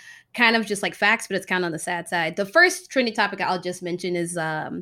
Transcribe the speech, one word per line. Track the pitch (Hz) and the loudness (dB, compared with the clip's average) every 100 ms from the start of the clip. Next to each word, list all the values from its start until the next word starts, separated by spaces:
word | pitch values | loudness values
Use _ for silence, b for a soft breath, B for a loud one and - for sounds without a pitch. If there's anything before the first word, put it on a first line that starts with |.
| B B B | B B B
kind | - 240 226 | 2 4 4
of | |
just, | 214 202 | 2 -2
like, | 185 | -4
facts, | - 208 220 - | 0 2 2 0
but | 196 | -4
it's | |
kinda | - 185 175 | -2 -2 -2
on | |
the | 156 | -4
sad | - 175 170 | -4 -6 -4
side. | 175 165 175 | -2 -2 -2
The | 196 | 2
first | 320 359 359 - | 6 4 4 -4
trending | 269 240 | -2 0
topic | 220 202 185 | 2 0 0
I'll | 180 185 | -2 -2
just | 180 180 | -2 -6
mention | 175 180 180 175 | -4 -4 -2 -2
is, | 170 175 | -2 -4
um, | 160 156 - 170 | -4 -4 -6 -8